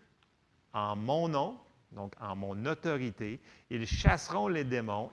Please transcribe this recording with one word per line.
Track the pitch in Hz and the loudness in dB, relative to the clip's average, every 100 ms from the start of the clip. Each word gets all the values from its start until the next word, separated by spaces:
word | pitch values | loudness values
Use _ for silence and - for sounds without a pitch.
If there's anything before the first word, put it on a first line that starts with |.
| - _ _ _ _ _ _ | -20 _ _ _ _ _ _
en | 107 104 104 | -2 0 0
mon | 113 151 170 | 2 2 4
nom, | 147 165 247 - - _ | 2 0 -2 -16 -20 _
donc | - 101 - | -10 -10 -8
en | 104 98 | -6 -4
mon | 98 98 127 | -4 -2 -2
autorité. | 156 170 143 127 101 107 123 - - - | -2 0 0 -2 -4 -6 -6 -12 -20 -6
Ils | 120 113 | -4 0
chasseront | - 202 175 - 185 208 | 2 4 4 2 0 2
les | 165 | 2
démons, | 131 123 110 104 117 | 2 0 0 -2 -2